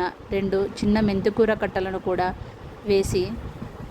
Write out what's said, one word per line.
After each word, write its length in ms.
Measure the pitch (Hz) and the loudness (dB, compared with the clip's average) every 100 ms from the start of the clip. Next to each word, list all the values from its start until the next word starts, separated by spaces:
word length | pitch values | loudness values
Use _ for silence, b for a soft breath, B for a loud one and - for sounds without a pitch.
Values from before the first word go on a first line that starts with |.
| 180 - - | -2 -4 -4
రెండు 240 | 196 196 190 202 - | -2 2 2 0 0
చిన్న 200 | 208 214 208 | 2 4 4
మెంతికూర 440 | 196 208 208 220 214 | 2 2 4 4 4
కట్టలను 380 | 196 196 185 190 190 | 0 0 -2 -2 0
కూడా 180 | 180 180 180 B B - - 208 | 2 0 -2 B B -16 -8 2
వేసి 320 | 196 190 185 185 233 - - - - - | 2 4 0 0 -4 -8 -10 -12 -12 -14